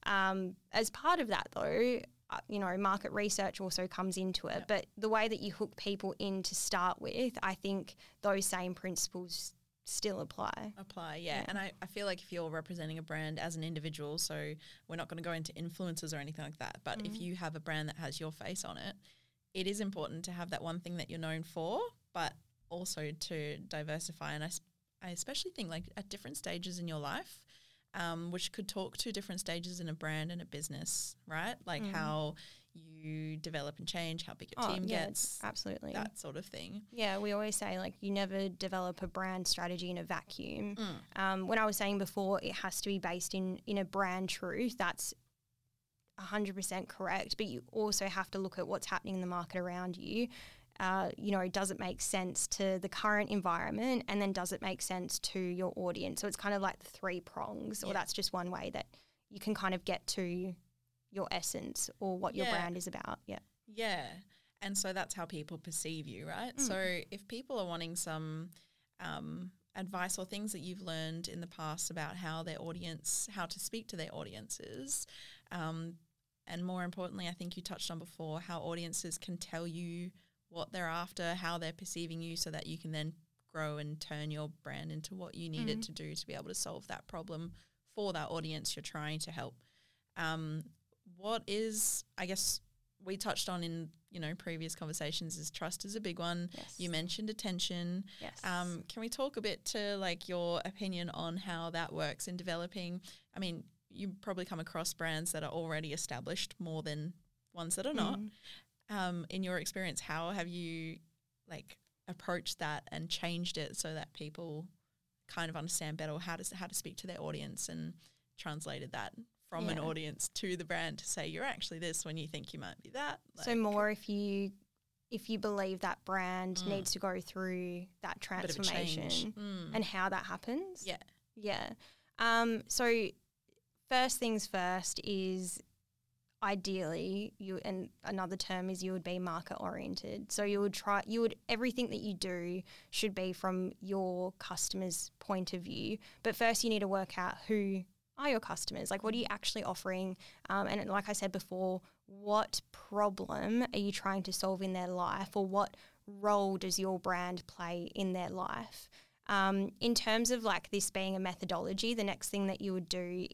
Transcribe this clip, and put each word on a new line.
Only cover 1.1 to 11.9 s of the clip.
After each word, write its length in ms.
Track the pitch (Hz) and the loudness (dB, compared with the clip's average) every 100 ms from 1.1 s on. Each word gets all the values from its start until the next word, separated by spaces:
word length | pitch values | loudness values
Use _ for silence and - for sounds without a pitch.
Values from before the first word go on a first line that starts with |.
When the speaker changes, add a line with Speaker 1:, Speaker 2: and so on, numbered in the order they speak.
| 349 | 6
Speaker 1:
of 80 | 233 | 6
that 180 | 180 - | 2 2
though, 480 | - 147 170 247 240 - _ - | 0 2 6 6 4 -2 _ -6
uh, 100 | - - | -6 -2
you 100 | 208 | 0
know, 180 | 185 190 | 0 2
market 360 | 196 196 - | 4 2 0
research 480 | 208 208 208 196 - | 0 2 2 0 0
also 260 | 190 175 185 | -2 0 0
comes 300 | - 185 185 | 0 0 2
into 320 | 185 180 - | 2 0 0
it, 120 | - | -2
Speaker 2:
Yep. 80 | - | 2
Speaker 1:
but 180 | 208 - - | 2 2 0
the 120 | 220 | 4
way 200 | 220 220 | 6 6
that 100 | 220 | 2
you 140 | 202 | -2
hook 240 | - 208 - | -2 -4 -2
people 380 | 202 202 190 - | 0 0 0 0
in 240 | 202 190 | 0 2
to 140 | - - | 2 2
start 440 | - 190 180 - | 2 4 4 4
with, 380 | - - 254 - | -2 2 2 2
I 140 | 190 | 0
think 400 | 190 196 196 - - - - | 0 2 0 0 -12 -20 0
those 240 | 202 196 196 | 4 4 4
same 280 | 185 180 | 2 0
principles 760 | 180 185 170 - 180 180 - - - _ _ | -2 -2 0 0 -2 -6 -6 -6 -10 _ _
still 360 | - - 208 185 | -6 0 0 0
apply. 520 | 143 - 208 - 214 202 | -4 -2 -2 -2 -6 -8
Speaker 2:
Apply, 380 | 196 185 165 151 | -12 -8 -6 -4
yeah. 240 | 170 139 | -2 0
Speaker 1:
Yeah. 40 | - | 0
Speaker 2:
And 100 | 196 | -2
I, 140 | 190 - | -2 -6
I 40 | |
feel 200 | 185 | -8